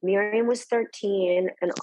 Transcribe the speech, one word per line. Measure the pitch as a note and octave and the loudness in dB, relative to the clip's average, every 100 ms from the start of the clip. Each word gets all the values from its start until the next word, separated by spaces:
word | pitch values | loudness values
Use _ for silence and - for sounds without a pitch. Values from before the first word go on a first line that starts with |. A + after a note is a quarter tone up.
Miriam | F#3 G3 G#3 A3+ A#3+ | 0 2 2 0 0
was | A#3+ - | 0 0
thirteen, | A#3 A3+ - G3+ G3 F3+ F3+ F#3 - | -2 -2 -4 -2 0 2 2 0 -2
and | F3+ - | -4 -2